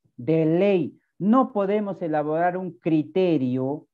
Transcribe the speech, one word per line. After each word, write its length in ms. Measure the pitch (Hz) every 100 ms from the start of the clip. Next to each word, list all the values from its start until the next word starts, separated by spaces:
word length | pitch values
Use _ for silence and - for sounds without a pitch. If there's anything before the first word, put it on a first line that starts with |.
| _ -
De 260 | 120 160
ley, 540 | 156 170 202 190 131 - _ -
no 320 | 196 254 254
podemos 520 | 208 196 208 202 -
elaborar 560 | 170 151 147 156 175 180
un 200 | 185 -
criterio, 1080 | 170 156 147 190 185 151 127 131 131 156 -